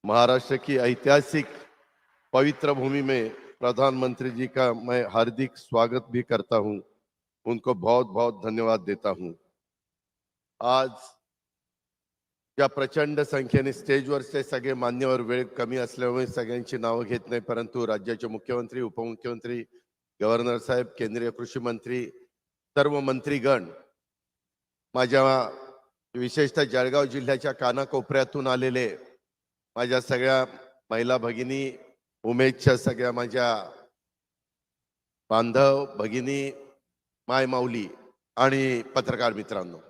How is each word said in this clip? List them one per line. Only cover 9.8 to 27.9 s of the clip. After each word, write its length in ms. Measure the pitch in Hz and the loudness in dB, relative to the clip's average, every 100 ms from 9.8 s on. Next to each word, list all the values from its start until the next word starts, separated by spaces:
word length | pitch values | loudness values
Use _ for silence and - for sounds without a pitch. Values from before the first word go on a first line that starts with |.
| _ _ _ _ _ _ _ _ | _ _ _ _ _ _ _ _
आज 300 | 120 131 131 110 - _ _ _ _ _ _ _ _ _ _ _ _ _ _ - | 2 2 0 -6 -20 _ _ _ _ _ _ _ _ _ _ _ _ _ _ 0
या 80 | 135 | 0
प्रचंड 540 | - 135 156 147 147 | 0 -2 0 0 0
संख्येने 520 | 143 139 127 139 135 | -2 -2 2 2 2
स्टेजवरचे 680 | - - 139 131 143 127 143 | -4 0 0 2 -4 -2 -6
सगळे 300 | 131 131 131 | -4 -4 -4
मान्यवर, 480 | 127 123 123 131 127 | -2 -2 0 0 0
वेळ 220 | 113 123 | 0 -2
कमी 340 | 123 - 117 131 | -2 -6 -4 -4
असल्यामुळे 500 | 120 - 123 123 127 | -4 -2 -2 0 -2
सगळ्यांची 500 | - 113 123 117 123 | -4 -6 -6 -6 -4
नावं 260 | 113 113 | -2 -2
घेत 260 | 110 120 - | -2 -6 -4
नाही, 120 | 120 | -6
परंतु 460 | 110 117 117 127 113 | -4 -6 -4 -4 -2
राज्याचे 400 | 104 98 113 117 | -2 -4 -6 -6
मुख्यमंत्री, 540 | 110 - 123 117 127 | -8 -6 -6 -4 -6
उपमुख्यमंत्री, 840 | 117 117 117 107 120 117 117 120 110 _ _ _ _ _ | -6 -6 -8 -8 -10 -8 -8 -8 -10 _ _ _ _ _
गव्हर्नर 360 | 107 117 120 120 | 2 2 2 -2
साहेब, 300 | 117 123 123 - | 0 -2 -2 -6
केंद्रीय 340 | 113 117 117 | -6 -4 -6
कृषी 280 | 113 117 127 | -6 -10 -6
मंत्री, 460 | 120 113 117 123 117 - _ _ _ _ _ 143 | -6 -6 -6 -6 -6 -14 _ _ _ _ _ 2
सर्व 240 | 143 147 | 2 2
मंत्रीगण, 680 | 135 131 147 143 131 127 85 80 _ _ _ _ _ _ _ _ _ _ _ 127 | 0 -2 -2 0 2 2 0 -16 _ _ _ _ _ _ _ _ _ _ _ 0
माझ्या 260 | 127 135 135 131 113 - - - _ _ _ 123 | 4 6 6 4 0 -8 -18 -20 _ _ _ -6
विशेषतः 480 | 123 156 143 - | -4 0 0 2
जळगाव 420 | 139 127 127 143 139 | 0 2 2 2 0
जिल्ह्याच्या 460 | 135 127 135 147 | -2 -2 -2 -2
कानाकोपऱ्यातून 960 | 135 123 123 139 | -2 -2 0 -2